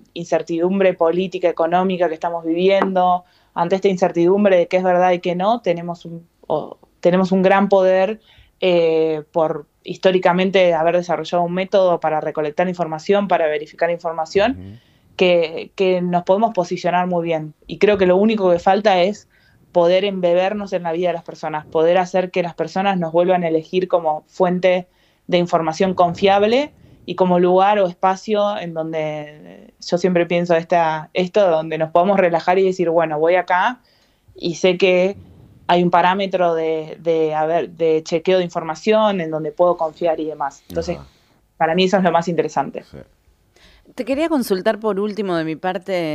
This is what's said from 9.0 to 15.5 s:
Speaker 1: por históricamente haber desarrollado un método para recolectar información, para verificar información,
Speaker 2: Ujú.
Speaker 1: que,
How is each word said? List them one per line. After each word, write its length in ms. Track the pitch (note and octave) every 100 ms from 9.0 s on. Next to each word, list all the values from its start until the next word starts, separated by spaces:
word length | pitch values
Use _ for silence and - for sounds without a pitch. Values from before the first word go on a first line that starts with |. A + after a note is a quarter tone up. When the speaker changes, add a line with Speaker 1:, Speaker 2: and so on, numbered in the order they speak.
| D#3+ D#3 D3
Speaker 1:
por 360 | F3 D#3 D#3 D3 _
históricamente 880 | - F3 F#3+ F#3 F#3 F3 F#3+ F#3+ F3+
haber 220 | E3 E3 F3
desarrollado 480 | F3 D#3 D#3+ F3
un 100 | F3
método 460 | F3+ F#3+ G3+ F#3 E3+
para 200 | D#3 D#3
recolectar 480 | D3+ D#3 D3+ D3+ F3+
información, 600 | F3+ D#3+ D#3 - G3+ G3
para 180 | F3 D#3
verificar 440 | D3+ D#3 - E3+
información, 600 | E3+ E3+ E3 D#3 F#3+ A3 F2+
Speaker 2:
Ujú. 200 | F#2+ A2 _ _ _ -
Speaker 1:
que, 540 | F3+ F3 D#3+